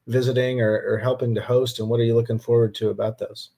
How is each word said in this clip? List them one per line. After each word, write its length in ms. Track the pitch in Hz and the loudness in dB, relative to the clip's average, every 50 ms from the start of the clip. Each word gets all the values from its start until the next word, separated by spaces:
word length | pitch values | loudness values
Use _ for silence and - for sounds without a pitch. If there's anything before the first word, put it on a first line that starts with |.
| _ | _
visiting 540 | 120 117 131 123 127 123 127 127 127 127 123 | -2 0 0 2 2 2 2 0 0 0 0
or, 200 | 113 107 107 - - | 2 2 2 0 0
or 100 | 110 110 107 | 0 -2 0
helping 360 | 110 127 127 - 127 120 113 | 0 -2 -2 0 -2 -2 -2
to 60 | 104 | -2
host, 400 | - - 123 127 131 120 - - | 0 0 2 2 2 0 -2 -4
and 80 | 110 110 | -4 -2
what 100 | 120 117 | 0 2
are 60 | 117 | 2
you 100 | 113 113 | 2 2
looking 240 | 117 113 117 113 110 | 2 2 0 -2 -4
forward 340 | - - 120 117 113 107 107 | 0 2 2 4 4 2 0
to 140 | - 110 107 | -2 -2 -2
about 280 | 101 104 107 110 110 - | -2 -2 -2 -4 -4 -6
those? 320 | 104 104 107 - - - _ | -8 -10 -10 -14 -18 -20 _